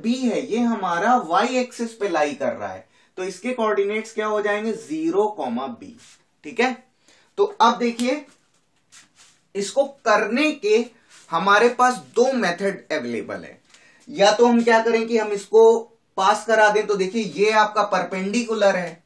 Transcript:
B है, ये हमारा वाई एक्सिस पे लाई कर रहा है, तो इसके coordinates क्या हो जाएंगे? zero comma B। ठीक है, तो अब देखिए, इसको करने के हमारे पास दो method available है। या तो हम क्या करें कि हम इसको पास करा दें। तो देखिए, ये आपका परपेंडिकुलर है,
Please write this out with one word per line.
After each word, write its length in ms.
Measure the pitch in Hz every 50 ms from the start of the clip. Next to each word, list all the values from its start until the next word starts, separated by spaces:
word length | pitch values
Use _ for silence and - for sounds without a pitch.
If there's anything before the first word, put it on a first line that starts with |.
B 140 | - 226 254
है, 300 | 262 254 220 190 147 135
ये 140 | 156 208 240
हमारा 560 | 240 233 220 196 190 175 170 170 190 233 254 240
वाई 380 | 180 156 170 196 226 254 254
एक्सिस 360 | 254 240 - - - 233 226 -
पे 160 | - 202 185
लाई 240 | 165 151 147 147 139
कर 180 | - 131 120 113
रहा 160 | 107 101 95
है, 180 | 95 95 - _ _ _ _ _ _
तो 60 | 185 185
इसके 300 | 190 185 - - 247 247
coordinates 600 | 233 220 214 202 196 202 202 214 220 220 - -
क्या 120 | 214 214
हो 140 | 214 214 208
जाएंगे? 300 | 202 208 208 208 220 226 202
zero 540 | - - - 156 160 160 170 175 196 214 - -
comma 300 | 160 139 123 117 127 135 - - -
B। 120 | 95 - - - - - _ _ _ _ _ _ -
ठीक 160 | 147 123 -
है, 120 | 240 262 240 - _ _ _ _ _ _ _ _ _ _ _
तो 80 | - 202 - - -
अब 160 | 220 240 233 -
देखिए, 460 | 240 233 233 233 247 254 294 302 285 - _ _ _ _ _ _ _ _ _ _ _ _ - - _ _ _ _ _ _ _ _ _ _ -
इसको 300 | 196 196 - - 269 277 - - _ -
करने 460 | 226 208 214 214 202 233 277 302 302 285
के 300 | - 202 208 214 240 233 - - _ _ _ - - _ -
हमारे 380 | 165 170 190 202 202 214 233 240
पास 320 | 247 - 247 254 233 180 - - -
दो 160 | 226 254 269 262
method 480 | 233 196 175 170 - 196 175 175 - - - 156
available 500 | 147 120 120 117 104 - - 85 85 80
है। 160 | 67 - _ _ _ _ _ _ _ _ _ _
या 240 | - 294 196 196 208
तो 160 | 214 - 240
हम 160 | 240 233 233 226
क्या 180 | 233 226 226 226
करें 220 | 233 226 226 226
कि 100 | 233 240
हम 140 | 220 214 208
इसको 480 | 202 196 - - 208 226 226 226 233 226 - - _ _ _ _ _
पास 280 | 190 190 202 214 214 -
करा 220 | 226 220 220 214 208
दें। 160 | 202 214 208
तो 80 | 202 202
देखिए, 280 | 185 190 190 220 226 208
ये 280 | 170 139 185 208 220
आपका 320 | 220 214 208 208 - 214 202
परपेंडिकुलर 920 | - 190 185 175 - 190 185 190 202 226 240 226 220 220 214 202 196 185
है, 280 | 180 170 165 165 - _